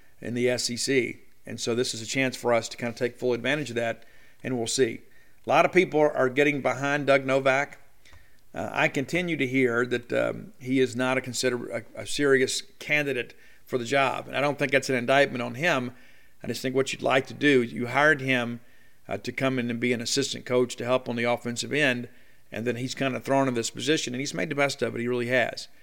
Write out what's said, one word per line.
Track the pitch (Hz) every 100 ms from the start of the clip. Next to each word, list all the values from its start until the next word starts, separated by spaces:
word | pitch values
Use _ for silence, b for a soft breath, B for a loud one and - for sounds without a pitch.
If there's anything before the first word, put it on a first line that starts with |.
| b b
in | 135
the | 120 123
S | 120 -
E | 120
C. | - 135 113 - - - -
And | 123
so | - 117
this | 127
is | 113
a | 110
chance | 135 131 123
for | 120
us | 117 117
to | -
kinda | 120
take | 113 123 -
full | 123
advantage | 117 127 151 123
of | 117
that, | 117 113 - b b b
and | 127 127
we'll | 113
see. | - 117 - - b b b -
A |
lot | 143 175
of |
people | 180 170 151
are, | 151 -
are | 127
getting | 123 147 143
behind | 127 120 139 147 139
Doug | 139 131
Novak. | 135 135 135 143 - - - b b b b -
Uh, | - 107
I | 104 156
continue | 147 131 170 180 156
to | 131
hear | 131 123 117 123
that, | 123 -
um, | - 117 113 - -
he | 127 131
is | 127 117
not | 127 131
a |
consider-, | 131 117 131 123 -
a, | 117 - -
a | 110
serious | - 143 135 127 - - -
candidate | - 151 143 131 113 - b b -
for | 131
the |
job. | 117 139 131 - 127
And | 131
I |
don't | 143 139
think | 143
that's | 135 127
an | 127
indictment | 120 139 139 127
on | 120 120
him. | 175 139 123 - b b b b
I | -
just | 117
think | 131 131
what | 135
you'd | -
like | 120 131 -
to |
do, | 120 143 131
you | 120 135 120
hired | 127 151 147
him, | 135 127 117 120 b b b b -
uh, | -
to | -
come | - 135 131
in | 120
and | 117
be | 123
an | 120
assistant | 120 - 131 123 -
coach | 123 123 -
to | 120
help | 127 127
on | 120
the |
offensive | 120 120 123 120 120
end, | 135 143 123 120 b b b b
and | 107 120
then | 117
he's | 127 -
kinda | 135 123
thrown | 123 139 135
in | 120
this | 113
position, | 113 123 156 -
and | 123
he's | 139
made | 160 175
the | 143
best | 139 -
of | 113 117
it. |
He | 120
really | 123 120
has. | 127 113 - - b